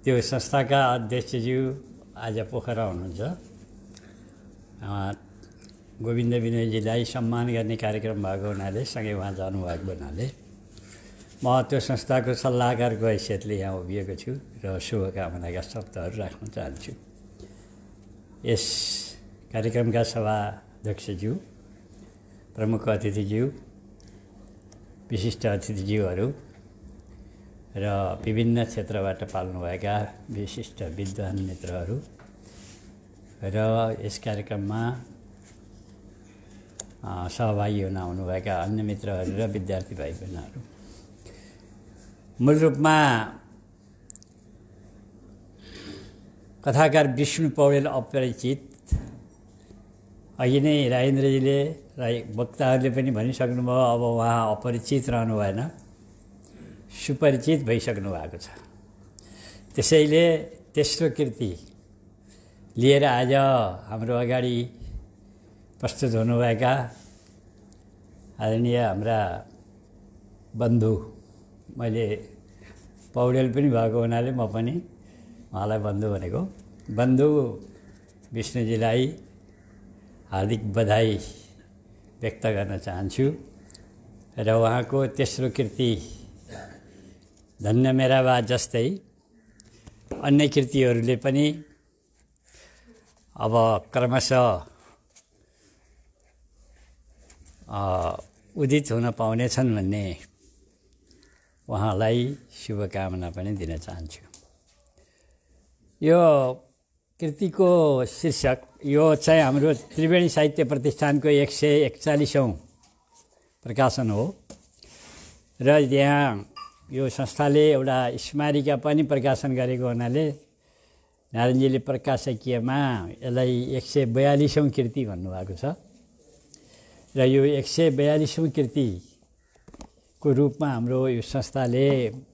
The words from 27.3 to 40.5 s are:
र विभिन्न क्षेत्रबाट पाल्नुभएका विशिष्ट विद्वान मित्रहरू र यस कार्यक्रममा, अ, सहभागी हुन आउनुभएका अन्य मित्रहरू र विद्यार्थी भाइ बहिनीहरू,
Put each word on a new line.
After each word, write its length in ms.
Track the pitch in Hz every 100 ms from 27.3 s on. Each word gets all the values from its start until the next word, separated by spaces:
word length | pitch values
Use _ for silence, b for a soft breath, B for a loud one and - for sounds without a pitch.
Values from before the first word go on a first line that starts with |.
| B B B - 101
र 80 | 101 98 95 92 113
विभिन्न 400 | 110 117 117 113
क्षेत्रबाट 580 | - 90 104 95 92
पाल्नुभएका 880 | - 95 92 90 87 90 101 104 104 - -
विशिष्ट 500 | 107 101 - 113 -
विद्वान 580 | 90 87 95 98 98 98
मित्रहरू 600 | 92 87 90 90 87 127 - - - - B B B B B B - - - -
र 140 | 95 104 110 113 113 110
यस 200 | 107 -
कार्यक्रममा, 840 | 117 104 104 104 101 110 117 123 - - - - - - - - - - - - B B B B B B - -
अ, 240 | 98 92 90
सहभागी 540 | - 113 104 104 104
हुन 160 | 95 98
आउनुभएका 640 | 87 92 90 92 104 92
अन्य 200 | 92 107
मित्रहरू 480 | 104 101 101 95 92
र 160 | 98 110
विद्यार्थी 480 | 101 92 92 92 90
भाइ 160 | 71
बहिनीहरू, 600 | 85 92 85 -